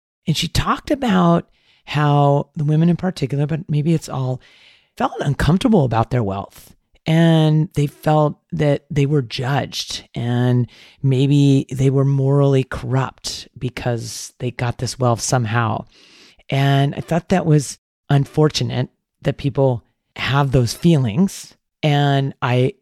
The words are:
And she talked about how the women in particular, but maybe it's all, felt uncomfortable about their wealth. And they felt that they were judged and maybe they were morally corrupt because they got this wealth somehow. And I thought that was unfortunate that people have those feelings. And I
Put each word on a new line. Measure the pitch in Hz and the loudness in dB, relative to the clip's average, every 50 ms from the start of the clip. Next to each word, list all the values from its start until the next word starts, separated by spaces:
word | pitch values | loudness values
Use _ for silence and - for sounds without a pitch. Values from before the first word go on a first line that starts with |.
| _ _ _ _ _ | _ _ _ _ _
And | - 147 | -4 -2
she | - - | -2 -4
talked | 165 - - - - 240 - - - | -2 -2 -2 0 0 -4 -4 -2 -4
about | 302 277 269 233 190 185 175 170 170 170 - _ _ _ _ _ _ _ _ | -4 -2 0 0 2 2 4 4 2 2 -2 _ _ _ _ _ _ _ _
how | - - 143 151 147 143 143 143 143 143 143 151 - _ | -6 -2 0 2 2 4 4 4 4 2 0 -2 -6 _
the | 165 147 | -6 -2
women | 147 151 156 165 | 0 2 2 2
in | 175 170 | 2 2
particular, | - - 185 180 - 143 127 143 139 147 | 0 -2 -6 -4 -4 -6 -4 -2 -4 -2
but | 143 160 151 175 - | -4 -4 -8 -6 -4
maybe | 151 147 143 170 165 | -4 -2 0 0 -2
it's | 156 - | -2 -2
all, | - - 131 131 127 127 113 - _ _ _ _ _ _ _ _ _ _ | -6 -8 -6 -4 -6 -6 -8 -12 _ _ _ _ _ _ _ _ _ _
felt | - 240 - - 466 | -6 -6 -6 -6 -4
uncomfortable | - 147 135 - - - 175 190 - 233 220 190 139 | -4 -4 -2 0 2 2 2 2 2 2 4 4 2
about | 120 113 110 113 - | 2 0 -2 -2 0
their | - 123 110 | -2 -2 -2
wealth. | 98 98 98 98 - _ - - - _ _ _ _ _ _ _ | -2 -4 -6 -8 -12 _ -20 -20 -20 _ _ _ _ _ _ _
And | - 160 165 165 165 160 160 156 156 156 156 151 - - | 0 2 4 6 6 6 4 4 4 2 2 0 0 -2
they | 147 143 | -2 -2
felt | 143 - _ - 156 156 156 151 147 147 - _ _ - | -2 -6 _ -2 0 2 2 2 0 -2 -8 _ _ -4
that | 156 151 147 143 - - _ | -2 0 0 0 -2 -4 _
they | 151 147 139 | -2 -2 0
were | 139 151 147 | 2 0 -2
judged | 127 113 - - 123 123 143 131 113 - - - - - - - - _ - | -2 -4 -8 -6 -4 -4 -2 -4 -4 -6 -10 -12 -10 -10 -12 -14 -14 _ -10
and | 135 120 120 120 120 123 127 123 123 120 - - - - - _ _ | -6 -4 -2 0 0 2 2 2 0 0 -2 -8 -20 -20 -20 _ _
maybe | - 135 135 127 143 139 143 143 143 139 135 135 - - | -2 0 2 2 2 2 4 4 6 4 4 2 0 -2
they | 143 127 131 135 | -4 0 0 2
were | 131 139 139 | 2 2 0
morally | 139 139 135 135 135 139 143 139 139 139 131 131 | 0 0 0 0 2 2 2 2 4 2 0 0
corrupt | - - - - 123 120 - 127 - - - - - - - - _ _ | -2 -8 -10 -6 -4 -2 -2 -2 -4 -8 -12 -12 -12 -12 -12 -16 _ _
because | 117 131 123 - - - 127 120 113 117 113 - - - - _ _ | -10 -10 -8 -8 -6 -4 -4 -4 -4 -6 -10 -12 -14 -14 -16 _ _
they | 127 123 | -8 -8
got | 117 - 123 120 - | -6 -4 -6 -6 -4
this | - 127 113 - | -6 -8 -8 -4
wealth | - 127 120 117 110 | -2 0 0 0 -2
somehow. | - - 139 127 117 104 107 120 117 107 107 - - - _ _ _ _ _ _ - - _ _ _ _ | -2 -2 -2 -2 0 -2 -2 -2 -2 -2 -4 -6 -8 -14 _ _ _ _ _ _ -20 -20 _ _ _ _
And | 139 135 135 139 139 139 139 143 - | -2 0 2 2 2 2 2 0 -2
I | - | -8
thought | - - 160 170 - | -6 -4 -4 -4 0
that | _ 196 175 165 | _ 0 0 2
was | 165 151 151 131 - - _ _ _ _ _ _ _ | 2 2 2 2 -2 -12 _ _ _ _ _ _ _
unfortunate | 143 139 135 - - 156 151 151 - - 127 117 123 123 131 - _ _ _ _ _ _ - | 0 0 0 0 0 2 2 2 2 -2 -4 -4 -4 -4 -4 -6 _ _ _ _ _ _ -6
that | 147 135 | -6 -6
people | - - 143 113 143 139 131 123 110 - _ _ _ _ _ _ | -4 -6 -4 0 0 0 0 0 -2 -8 _ _ _ _ _ _
have | - - 113 131 143 143 135 120 | -8 -4 -2 0 0 0 2 2
those | 135 120 113 - | 0 0 0 -4
feelings. | - - 170 165 139 127 113 95 143 196 190 - - - - _ _ _ _ _ _ | 0 2 4 4 4 2 0 0 0 -2 -2 -2 -10 -18 -20 _ _ _ _ _ _
And | - 151 143 143 143 143 139 135 135 135 - _ | 0 0 2 2 2 2 0 0 -2 -4 -6 _
I | - 123 123 123 127 139 - _ | -4 -2 0 2 0 0 -2 _